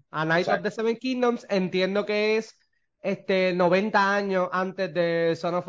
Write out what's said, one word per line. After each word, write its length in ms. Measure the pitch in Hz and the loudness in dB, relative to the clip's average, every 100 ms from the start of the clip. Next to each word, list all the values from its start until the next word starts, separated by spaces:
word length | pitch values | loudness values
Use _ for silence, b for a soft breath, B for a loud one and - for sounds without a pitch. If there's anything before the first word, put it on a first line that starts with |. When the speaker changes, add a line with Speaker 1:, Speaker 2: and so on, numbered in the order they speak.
| _ | _
Speaker 1:
A 140 | 151 160 | -4 0
Night 160 | 165 180 | 2 2
Speaker 2:
Exacto. 200 | 196 170 | 0 -2
Speaker 1:
of 20 | |
the 60 | 190 | -2
Seven 220 | 220 226 | -2 -2
Kingdoms, 500 | 262 254 240 240 - | -4 0 0 0 -2
entiendo 560 | 196 185 185 185 202 208 | -2 0 0 0 0 0
que 300 | 208 214 220 | 0 0 0
es, 240 | 220 _ _ _ _ _ | -4 _ _ _ _ _
este, 540 | 196 196 - 190 185 | -6 -6 -2 2 2
noventa 600 | 180 175 180 214 202 196 | 2 4 4 2 2 2
años 360 | 202 202 185 180 | 0 0 0 0
antes 420 | 180 190 185 185 | -2 -4 -4 -4
de 440 | 160 170 170 165 165 | 0 0 0 0 0
Son 180 | 180 | -2
of 100 | 175 | -4